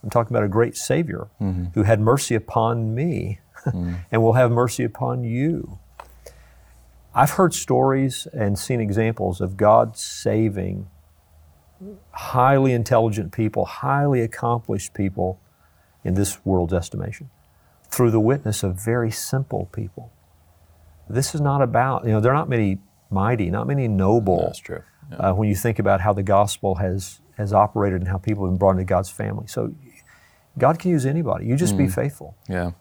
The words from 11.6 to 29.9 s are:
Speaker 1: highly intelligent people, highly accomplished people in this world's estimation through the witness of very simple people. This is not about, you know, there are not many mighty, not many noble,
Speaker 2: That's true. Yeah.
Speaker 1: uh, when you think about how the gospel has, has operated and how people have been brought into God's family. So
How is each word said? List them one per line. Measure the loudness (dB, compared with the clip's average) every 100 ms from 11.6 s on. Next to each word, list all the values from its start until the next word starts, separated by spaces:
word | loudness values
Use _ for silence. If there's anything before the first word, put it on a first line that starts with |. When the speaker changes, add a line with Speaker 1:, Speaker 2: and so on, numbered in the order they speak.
| _ _ -20 -20 _
Speaker 1:
highly | -16 -4 2 4 4 2
intelligent | 0 2 2 2 -2 -6
people, | -2 -2 -2 -4
highly | -4 -2 0 2 0
accomplished | -2 -4 -2 -2 -4 -6 -6
people | -4 -4 -2 -6 -6 _ _ _ _ _ _
in | -4 0
this | -2 -4 -2
world's | 0 0
estimation | -2 -4 -10 -10 -10 -18 _ _ _ _ _ _
through | 2 4
the | 4
witness | 4 2 -2 -2
of | -4 -4
very | -2 -2 -2
simple | -4 -4 -4 -4 -6 -8
people. | -10 -12 -12 -20 _ _ _ _ _ _ _ _ _ -6
This | -4 -2
is | 0
not | 0 2
about, | 2 2 2 0 0
you |
know, | 4
there | 4
are | 2
not | 0
many | 0 0 -2 -8 _ _
mighty, | -2 0 0 0
not | -2 -2
many | -2 0
noble, | 2 4 4 4 0
Speaker 2:
That's | 0 -6
true. | -12 -14 -14 _ -18
Yeah. | -2 0
Speaker 1:
uh, |
when | 2 0
you | 0
think | 0 0
about | 2 2
how | 2
the | 0
gospel | 2 4 2 0 -4 -2
has, | -2 -2 -8 -18 _ -8
has | 2
operated | 4 4 2 0 0
and | -2
how | -4
people | -2 -2 -2
have |
been | 2
brought | 2
into | 2
God's | 0 0 -2
family. | -8 -8 -8 -8
So | -6 -6 -8 -20